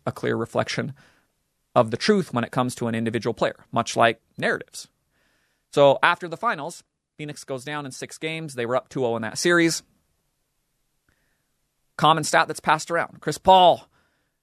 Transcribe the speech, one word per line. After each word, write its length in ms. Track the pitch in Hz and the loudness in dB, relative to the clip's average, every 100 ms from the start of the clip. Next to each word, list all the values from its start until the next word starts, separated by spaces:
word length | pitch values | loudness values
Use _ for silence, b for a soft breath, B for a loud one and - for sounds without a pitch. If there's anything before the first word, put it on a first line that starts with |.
| - | -8
a 60 | |
clear 240 | - 123 113 | -6 -4 -2
reflection 580 | 113 120 113 - 117 - b b b b _ _ _ | -2 -4 -4 -4 -8 -10 b b b b _ _ _
of 160 | - 113 | 0 2
the 80 | 113 | 0
truth 360 | - 208 160 | 0 0 0
when 100 | 120 | -4
it 80 | 117 | -4
comes 240 | - 127 - | -2 -4 -4
to 120 | 117 | -4
an 80 | 113 | -4
individual 380 | 113 117 117 | -2 -2 -4
player, 320 | 113 156 - _ | -2 -2 -4 _
much 260 | 123 117 123 | -4 -2 2
like 240 | 117 113 _ - | 2 2 _ -6
narratives. 500 | 190 185 - - - _ _ _ _ _ _ _ _ | -4 -4 -8 -18 -20 _ _ _ _ _ _ _ _
So 240 | - 143 131 | 4 6 6
after 240 | 165 175 175 | 4 2 -4
the 100 | 160 | -6
finals, 460 | 233 185 151 - - _ _ - | -6 -6 -8 -14 -20 _ _ -14
Phoenix 260 | 151 147 | -14 -12
goes 220 | - 131 131 | -10 -10 -8
down 200 | 147 143 | -10 -10
in 60 | |
six 280 | - 131 - | -12 -16 -10
games. 340 | 156 160 160 | -8 -8 -10
They 140 | 127 117 | -6 -4
were 80 | 127 | -4
up 140 | - | -4
two 160 | - 123 | -4 -2
oh 100 | 117 | -2
in 80 | |
that 160 | 110 - | -6 -2
series. 420 | 175 175 165 160 - _ _ _ _ _ _ _ _ _ _ _ _ _ _ _ _ _ _ _ _ - | 2 4 2 0 -10 _ _ _ _ _ _ _ _ _ _ _ _ _ _ _ _ _ _ _ _ 0
Common 260 | 151 160 | 2 2
stat 240 | 147 165 160 | 2 0 0
that's 120 | 156 | -4
passed 320 | - 151 - | -2 -2 -2
around. 300 | 170 139 - | -4 -6 -8
Chris 160 | - 147 | -8 -2
Paul, 500 | - 190 180 123 - _ _ _ _ _ | 4 6 8 4 -2 _ _ _ _ _